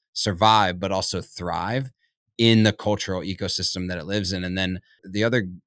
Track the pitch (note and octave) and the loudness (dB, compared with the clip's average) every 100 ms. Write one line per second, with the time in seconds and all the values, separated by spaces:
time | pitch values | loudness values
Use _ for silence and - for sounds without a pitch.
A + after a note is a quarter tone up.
0 | _ - G#2+ F2+ G#2+ A2 F#2+ F2+ G2 F#2+ | _ -6 -4 2 6 6 4 0 -4 -2
1 | - F2+ - - F2 E2+ F2+ B2+ C3 - | -2 -6 -8 -10 -6 -4 -4 -4 -6 -12
2 | _ _ _ - A#2 A2 G#2+ - G#2+ G2+ | _ _ _ 2 6 6 6 2 -2 -2
3 | - F#2 E2+ F2+ F#2 - F2+ F#2 F2+ F2+ | -2 -6 -6 -6 -4 -4 -4 -4 -6 -6
4 | D#2 G#2 F2+ F#2 F2+ F#2 F#2 F#2 - _ | -4 -4 -2 -4 -4 -2 -2 -4 -10 _
5 | F#2+ G2+ A2+ B2 F#2 F#2 | -8 -2 2 2 -2 -8